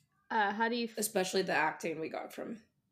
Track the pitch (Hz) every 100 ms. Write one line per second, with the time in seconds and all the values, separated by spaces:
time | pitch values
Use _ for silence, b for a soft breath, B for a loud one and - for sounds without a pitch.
0 | _ _ - 214 202 208 226 240 226 233
1 | 214 196 180 196 185 151 156 - 170 156
2 | 160 - - - - 226 - _ _